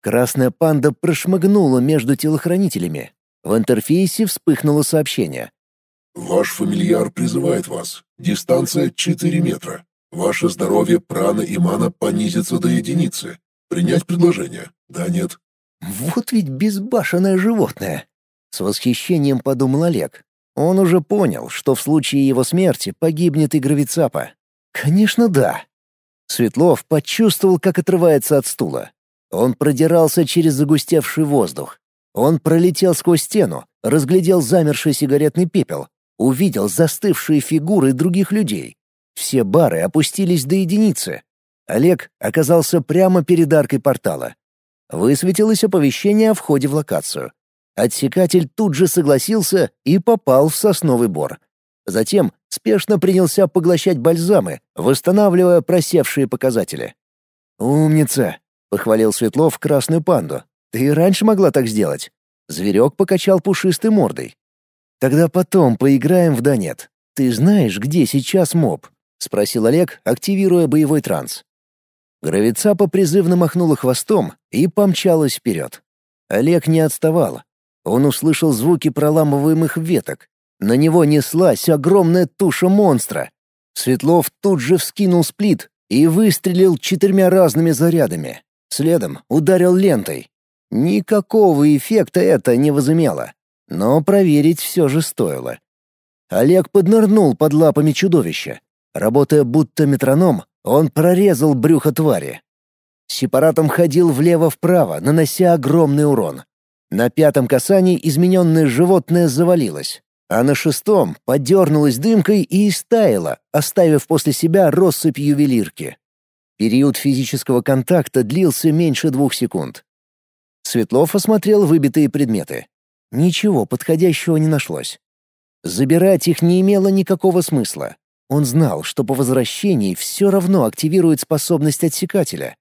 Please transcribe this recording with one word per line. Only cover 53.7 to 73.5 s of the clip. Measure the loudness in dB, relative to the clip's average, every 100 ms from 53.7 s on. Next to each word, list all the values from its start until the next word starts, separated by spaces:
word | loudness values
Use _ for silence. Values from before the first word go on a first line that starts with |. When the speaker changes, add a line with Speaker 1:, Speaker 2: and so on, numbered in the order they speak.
| 0 0 0
Speaker 1:
бальзамы, | 0 0 2 0 0 -8 _ -6
восстанавливая | -2 0 2 2 4 4 4 2
просевшие | 2 -2 0 -2 -2 -2 -4
показатели. | -2 -2 -2 -4 -8 -12 _ _ _ _ _ _ _
«Умница!» — | -2 0 2 2 0 -2 -4 -6 _ _ _
похвалил | -6 0 2 2
Светлов | 0 -4 0 0 0
красную | -2 -2 0 -2
панду. | 0 -2 -2 -10 -14 _ _
«Ты | -4 0
и |
раньше | 2 2 2 0
могла | 2 2
так | 2 -2
сделать». | -2 -2 -4 -10 _ _ _ _
Зверек | -6 -2 2 2 0
покачал | -2 0 2 0
пушистой | 0 -2 0 0 0
мордой. | 2 0 -4 -12 _ _ _ _ _ _ _
«Тогда | 0 2 2
потом | 0 0 2 2 2
поиграем | 2 2 2 2 2 2
в |
«да | 0 0
нет». | -4 -8 -18 _ _ -4
Ты | -2
знаешь, | 2 2 2 0 -2
где | -4 0 0
сейчас | 0 -2 -2 0
моб?» — | 0 0 -2 -12 _ _ _
спросил | -8 -4 -2 0 2
Олег, | 2 0 -4
активируя | -4 -4 -2 0 2 2 2
боевой | 0 0 0
транс. | -2 -6 -6 -14 _ _ _ _ _ _ _ _
Гравицапа | -4 -2 -2 0 0 2 0
призывно | 0 2 2 2 2
махнула | 0